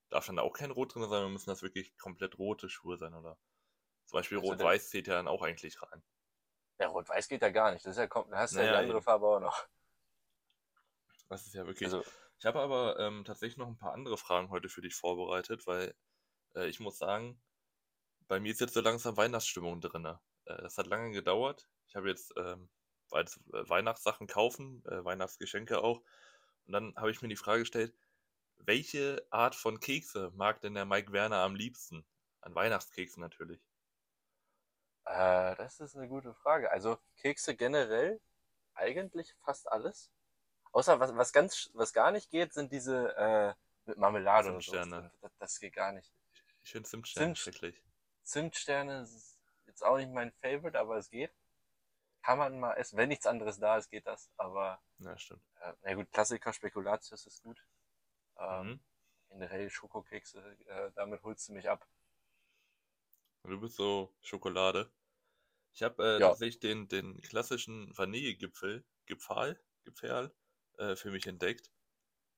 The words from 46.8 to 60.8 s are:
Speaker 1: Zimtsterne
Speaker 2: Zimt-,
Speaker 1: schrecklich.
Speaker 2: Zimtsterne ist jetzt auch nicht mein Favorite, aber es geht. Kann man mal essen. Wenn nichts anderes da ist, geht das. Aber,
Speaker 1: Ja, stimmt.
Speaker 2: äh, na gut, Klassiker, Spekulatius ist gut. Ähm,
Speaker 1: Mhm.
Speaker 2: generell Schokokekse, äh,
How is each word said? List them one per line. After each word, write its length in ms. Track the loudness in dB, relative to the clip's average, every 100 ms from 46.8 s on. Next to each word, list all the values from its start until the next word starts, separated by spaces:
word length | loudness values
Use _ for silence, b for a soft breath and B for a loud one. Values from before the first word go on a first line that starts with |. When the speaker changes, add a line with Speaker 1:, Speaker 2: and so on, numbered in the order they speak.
| -10
Speaker 1:
Zimtsterne 480 | -10 -10 -2 0 0
Speaker 2:
Zimt-, 20 |
Speaker 1:
schrecklich. 460 | -8 -8 -10 -10 _ _ _ _
Speaker 2:
Zimtsterne 800 | -8 -4 -4 -4 -2 -2 -2 -6
ist 380 | -10 -18 -20 -20 _ _ _
jetzt 180 | 0
auch 140 | 4 4
nicht 140 | 2
mein 200 | -4 -4
Favorite, 480 | -4 -4 -2 -2 -2
aber 180 | 0 -2
es 120 | -4
geht. 240 | -8 -8 -10 _ _ _ _ _ _ _ _
Kann 160 | 2 2
man 220 | 2 -2
mal 160 | -2 -2
essen. 220 | -2 2
Wenn 120 | 2
nichts 160 | 2 0
anderes 340 | 0 -2 0
da 180 | 4 4
ist, 120 | 2
geht 160 | -8 -8
das. 240 | -10 -12 -6
Aber, 420 | -4 -2 -4 -4 _ _
Speaker 1:
Ja, 180 | -16 -14
stimmt. 260 | -14 -18 _ _
Speaker 2:
äh, 120 | -14 -10
na 120 | -6 -6
gut, 160 | -2
Klassiker, 420 | 0 2 0 -4
Spekulatius 720 | -6 -6 -4 -2 -2 -2 -18 -18
ist 180 | -20
gut. 220 | -20 -20 _ _ _ _ _ _ _ -10
Ähm, 300 | -6 -6 -8
Speaker 1:
Mhm. 120 | -12 _ _ _ _ _
Speaker 2:
generell 400 | -14 -10 -6 -8
Schokokekse, 720 | -8 -10 -12 -10 -14 -14 -18 -20 -20 -14
äh, 240 | -8